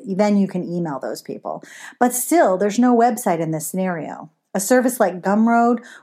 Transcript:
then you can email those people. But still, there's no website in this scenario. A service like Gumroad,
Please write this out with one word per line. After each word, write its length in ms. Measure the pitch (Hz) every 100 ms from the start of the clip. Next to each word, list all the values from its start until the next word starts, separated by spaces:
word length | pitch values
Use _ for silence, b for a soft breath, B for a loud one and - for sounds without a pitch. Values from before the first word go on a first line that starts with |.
| -
then 300 | 185 208 202
you 100 | 190
can 160 | 180
email 360 | 175 175 165 135
those 200 | 113 -
people. 400 | - - - - B B B B
But 140 | 247
still, 440 | - - 330 247 185
there's 220 | 202 214
no 160 | 247 233
website 460 | 240 226 202 165
in 100 | 160
this 160 | 156 -
scenario. 640 | 185 185 165 - - - _ _ 190
A 40 |
service 400 | 202 254 254 247
like 240 | 190 180
Gumroad, 600 | 190 208 226 233 233 233 B B